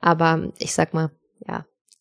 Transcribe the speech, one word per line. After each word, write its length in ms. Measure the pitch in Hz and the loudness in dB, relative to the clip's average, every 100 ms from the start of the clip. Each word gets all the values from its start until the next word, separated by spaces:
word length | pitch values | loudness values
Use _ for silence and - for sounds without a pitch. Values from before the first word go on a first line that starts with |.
Aber 520 | 170 165 165 160 - - | 2 4 4 2 -2 -8
ich 160 | - | -4
sag 200 | - 165 | -2 0
mal, 160 | 160 156 _ _ - - | 0 -4 _ _ -18 -10
ja, 160 | - - _ _ _ | -10 -10 _ _ _